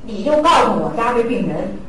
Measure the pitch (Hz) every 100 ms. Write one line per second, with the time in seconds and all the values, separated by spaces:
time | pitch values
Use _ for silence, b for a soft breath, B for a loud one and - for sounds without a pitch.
0 | - 202 294 302 320 294 240 202 - 233
1 | 233 240 233 196 160 156 202 -